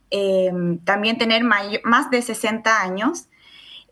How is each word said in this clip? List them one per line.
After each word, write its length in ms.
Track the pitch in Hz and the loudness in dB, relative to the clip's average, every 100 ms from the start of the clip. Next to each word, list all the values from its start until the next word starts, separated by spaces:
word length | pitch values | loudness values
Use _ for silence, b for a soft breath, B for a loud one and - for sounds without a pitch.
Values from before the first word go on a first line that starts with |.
| - | -8
Em, 680 | 202 196 190 185 180 175 170 | -2 0 2 2 0 -2 -2
también 380 | - 208 214 233 | 0 0 0 0
tener 260 | 233 226 | 2 2
may-, 380 | 240 202 202 214 | 2 0 0 -6
más 260 | 214 240 285 | 2 2 2
de 100 | 247 | -2
sesenta 600 | 233 220 220 220 226 220 | -2 -4 -4 -2 0 0
años. 460 | 185 190 233 339 - B B B B B B | 0 -2 -2 -4 -8 B B B B B B